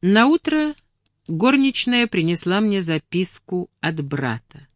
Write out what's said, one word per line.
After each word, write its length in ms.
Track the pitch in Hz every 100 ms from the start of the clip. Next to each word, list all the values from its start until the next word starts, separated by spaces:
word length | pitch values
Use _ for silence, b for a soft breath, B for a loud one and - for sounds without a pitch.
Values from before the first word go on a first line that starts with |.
Наутро 720 | 180 208 240 330 - 311 302 302 _ _ _ _ -
горничная 760 | 165 226 277 269 254 - 247 240
принесла 520 | - 165 170 - 185
мне 220 | 214 196
записку 880 | 170 160 - 175 180 - _ 180 180 _
от 240 | 156 160
брата. 640 | 143 143 135 113 _ - -